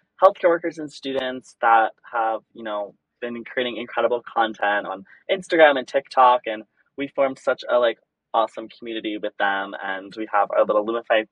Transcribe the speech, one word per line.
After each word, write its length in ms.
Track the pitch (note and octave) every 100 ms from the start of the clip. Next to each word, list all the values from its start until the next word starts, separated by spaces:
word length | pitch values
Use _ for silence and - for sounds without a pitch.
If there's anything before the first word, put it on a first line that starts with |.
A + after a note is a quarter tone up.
| _ _
healthcare 280 | F#3+ G3 F3+
workers 280 | E3+ E3+ D#3
and 140 | D3+
students 640 | - C#3 C3+ C3 B2+ - _
that 300 | A#2+ A2+ A2 - -
have, 300 | A#2+ A2+ A2 -
you 80 | A#2+
know, 320 | A2 G#2 G2+ - _ _
been 220 | A#2+ A#2+
creating 340 | A2+ - B2 G#2+
incredible 460 | A#2+ - A#2 A#2+
content 640 | - - A2 G#2+ G#2 G#2 G2
on 180 | F#2+ - _ -
Instagram 480 | F#3+ F#3 E3+ D#3 C#3
and 120 | B2
TikTok, 540 | C#3 - - B2+ B2 -
and 160 | G#2+ G#2+ _ _ -
we 120 | C#3
formed 320 | - C3+ C3
such 220 | - B2+ -
a, 80 | B2
like, 220 | A#2+ A2 _ _ _
awesome 360 | A2 A2 - A2+
community 500 | - A#2 A2+ G#2+ G#2
with 180 | G#2 -
them, 360 | G2+ G2 G2 G2
and 320 | G2 F#2+ G2 A2
we 120 | A2
have 160 | G#2+ G2
our 120 | G#2
little 220 | G#2 G#2+ G#2
Lumify 400 | A#2 - A2+ A2